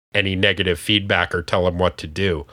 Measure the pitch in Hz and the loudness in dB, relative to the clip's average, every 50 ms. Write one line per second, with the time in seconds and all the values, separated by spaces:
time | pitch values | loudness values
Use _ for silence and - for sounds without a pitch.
0 | _ _ - 104 98 98 95 92 101 101 95 95 95 92 87 - - - 107 101 | _ _ -2 -2 0 0 0 2 2 2 2 2 0 0 0 0 0 0 0 0
1 | 98 101 101 87 87 - - 90 85 - - 98 90 92 87 85 92 87 - - | 2 2 2 2 2 0 -2 -4 -2 0 0 0 2 0 2 2 0 0 0 -4
2 | - 80 76 90 98 98 82 76 69 - | -8 -10 -4 -2 -2 0 -2 -2 -6 -10